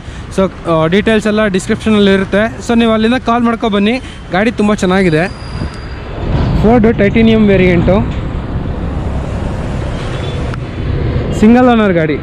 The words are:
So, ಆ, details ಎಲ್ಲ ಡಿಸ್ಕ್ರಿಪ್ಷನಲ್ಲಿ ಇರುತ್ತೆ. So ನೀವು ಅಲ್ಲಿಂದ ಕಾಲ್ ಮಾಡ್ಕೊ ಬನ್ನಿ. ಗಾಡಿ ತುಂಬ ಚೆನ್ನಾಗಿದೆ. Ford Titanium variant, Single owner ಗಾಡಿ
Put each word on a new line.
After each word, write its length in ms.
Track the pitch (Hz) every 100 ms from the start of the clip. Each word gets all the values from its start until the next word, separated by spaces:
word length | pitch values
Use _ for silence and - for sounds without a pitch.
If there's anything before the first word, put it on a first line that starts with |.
| - - - -
So, 360 | 185 - -
ಆ, 140 | 160 160
details 420 | 196 214 220 214
ಎಲ್ಲ 180 | 208 214
ಡಿಸ್ಕ್ರಿಪ್ಷನಲ್ಲಿ 680 | 190 - 214 220 208 202
ಇರುತ್ತೆ. 540 | 196 190 196 220 - -
So 120 | 233
ನೀವು 120 | 233
ಅಲ್ಲಿಂದ 200 | 220 220
ಕಾಲ್ 300 | 254 - 240
ಮಾಡ್ಕೊ 260 | 233 226 233
ಬನ್ನಿ. 320 | 202 208 254 - - -
ಗಾಡಿ 200 | 175 226
ತುಂಬ 220 | - 208
ಚೆನ್ನಾಗಿದೆ. 500 | 208 185 185 185 156 190 - - - - - - - - - - - - -
Ford 340 | 202 240 214 233
Titanium 500 | 202 226 226 220 208
variant, 480 | 190 185 175 170 220 240 - - - - - - - - - - - - - - - - - - - - - - - - - - - - - - - - -
Single 300 | 214 240 254
owner 240 | 226 208
ಗಾಡಿ 240 | 170 156 139